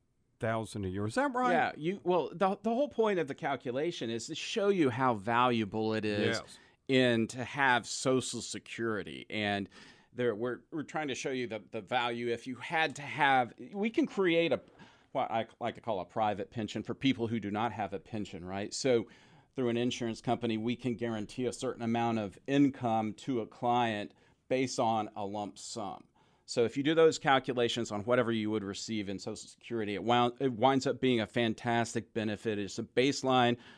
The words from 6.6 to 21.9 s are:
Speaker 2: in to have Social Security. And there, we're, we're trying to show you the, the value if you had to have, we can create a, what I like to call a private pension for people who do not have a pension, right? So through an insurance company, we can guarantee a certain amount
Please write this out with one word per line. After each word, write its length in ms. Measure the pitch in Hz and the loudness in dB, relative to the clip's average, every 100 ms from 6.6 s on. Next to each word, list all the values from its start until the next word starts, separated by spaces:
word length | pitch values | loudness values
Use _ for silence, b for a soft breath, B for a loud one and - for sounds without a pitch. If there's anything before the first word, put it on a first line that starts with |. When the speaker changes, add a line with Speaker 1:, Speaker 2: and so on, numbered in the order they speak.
| B _ - | B _ 0
Speaker 2:
in 400 | 131 127 113 110 | 4 6 4 0
to 140 | 127 | -4
have 440 | 117 147 135 123 98 | -6 0 2 2 0
Social 540 | - 135 131 123 117 | -2 0 0 0 -6
Security. 840 | - 110 - - 113 107 85 65 - | -8 -10 -10 -6 -4 -4 -6 -12 -8
And 360 | 107 104 101 98 B B B B | -4 -2 -2 -4 B B B B
there, 220 | 117 123 104 | -4 -2 -2
we're, 240 | 123 120 _ | -4 -6 _
we're 120 | 165 | -10
trying 240 | - 160 151 | -6 -6 -4
to 80 | 117 | -4
show 160 | 151 | -4
you 160 | 131 120 | -4 -4
the, 160 | 107 95 | -8 -10
the 100 | 113 | -12
value 460 | 95 127 120 120 120 | -2 0 0 -2 -4
if 180 | 113 135 | -4 -6
you 100 | 120 | -12
had 380 | - 165 156 131 | -4 0 0 -2
to 40 | |
have, 500 | 139 120 143 131 120 - 120 | -8 2 4 4 2 -4 -12
we 160 | 202 226 | -4 -2
can 160 | 277 285 | 0 0
create 460 | - 185 165 170 | 2 2 4 4
a, 80 | - - B B B _ | 0 -2 B B B _
what 200 | 139 - | -4 -2
I 160 | 113 110 - | -2 -4 -6
like 140 | 117 | -6
to 80 | - | -4
call 200 | 120 98 | -4 -4
a 40 | 87 | -4
private 460 | 117 107 98 - | 0 0 0 -4
pension 320 | 120 104 110 | -6 -4 -4
for 100 | 107 | -6
people 320 | 113 135 117 113 | 0 0 2 0
who 140 | 117 | -2
do 100 | 101 | -2
not 220 | 104 117 | -2 -2
have 220 | 107 98 | -2 -6
a 60 | 95 | -6
pension, 460 | - 107 98 90 90 | -8 -8 -8 -10 -8
right? 260 | 98 104 | -6 -6
So 360 | - 135 120 - B B B B - | -2 2 2 0 B B B B -4
through 140 | 120 | 0
an 80 | 117 | 0
insurance 440 | 123 127 117 107 | 0 -2 -4 -4
company, 360 | - 117 120 110 | -2 -2 0 -2
we 180 | 113 120 | -2 -2
can 180 | 131 | -4
guarantee 540 | 113 117 113 104 - 127 | -4 -4 -4 -6 -4 -4
a 60 | |
certain 280 | 123 131 - | -4 -6 -4
amount 380 | 117 | -2